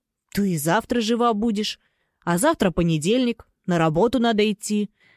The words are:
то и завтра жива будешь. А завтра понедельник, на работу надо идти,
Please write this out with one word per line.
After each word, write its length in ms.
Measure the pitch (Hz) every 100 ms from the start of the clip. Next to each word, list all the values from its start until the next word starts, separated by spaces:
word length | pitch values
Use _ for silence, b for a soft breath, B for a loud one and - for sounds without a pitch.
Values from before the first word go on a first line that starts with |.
| _ _ _
то 80 | -
и 140 | 202 165
завтра 440 | 151 196 - 240
жива 320 | 214 233 240
будешь. 440 | 208 233 208 208 - _ _ _ _
А 120 | - 170
завтра 360 | 285 330 190
понедельник, 720 | 165 170 160 156 240 247 226 - _
на 140 | - 175
работу 400 | 160 156 233 262
надо 320 | 233 214 214
идти, 400 | 202 - 208 208 b b